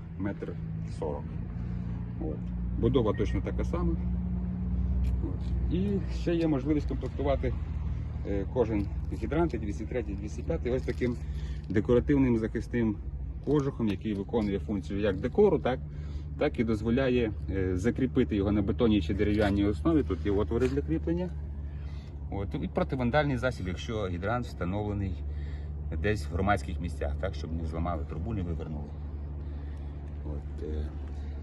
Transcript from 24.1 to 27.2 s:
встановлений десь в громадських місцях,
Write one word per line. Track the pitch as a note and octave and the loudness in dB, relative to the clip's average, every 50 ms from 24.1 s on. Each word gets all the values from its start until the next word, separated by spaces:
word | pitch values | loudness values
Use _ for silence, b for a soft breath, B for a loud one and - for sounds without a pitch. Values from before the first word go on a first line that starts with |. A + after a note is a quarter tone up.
| F2+ E2+ F#2 G2+ A#2 B2 A#2 | -2 -2 -2 0 0 0 -2
встановлений | - - - F2 F2+ G2 G#2 G#2 G#2 G2+ G2+ G2+ G2 F2+ - - B B B B B B B B B B - - - C#2+ D2 | -4 -6 -4 -4 -2 -2 -2 -2 -2 -2 -2 -2 -2 -2 -4 -4 B B B B B B B B B B -6 -6 -4 -4 0
десь | D#2 G2+ G#2+ G2+ - | 2 2 2 2 -2
в | - E2+ | -2 -2
громадських | F2 F#2 G2+ G#2 - - - E2+ D2 | 0 4 4 4 2 2 -4 -4 -4
місцях, | E2+ E2+ - - D2+ C#2+ C#2+ D2 | -4 -4 -2 -2 -2 -2 -2 -2